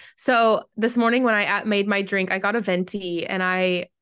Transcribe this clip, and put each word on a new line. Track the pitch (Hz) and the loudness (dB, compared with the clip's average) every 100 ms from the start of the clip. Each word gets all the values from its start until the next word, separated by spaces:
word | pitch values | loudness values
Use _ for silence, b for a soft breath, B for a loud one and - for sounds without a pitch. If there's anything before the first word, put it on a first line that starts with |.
| B B | B B
so | - 240 226 214 - - | 0 4 4 2 -2 -2
this | 226 240 | -2 2
morning | 233 247 | 2 2
when | 247 208 | 2 2
I | 196 202 | 0 -2
a-, | 214 | 0
made | 202 202 | 0 0
my | 202 | -2
drink, | 196 202 185 | -2 -2 -2
I | 190 | -2
got | 202 226 | -2 -2
a | |
venti, | 196 180 180 208 180 170 - | 0 -2 -2 -6 -6 -6 -4
and | 190 | -4
I, | 185 185 185 180 - _ | -2 0 0 -2 -6 _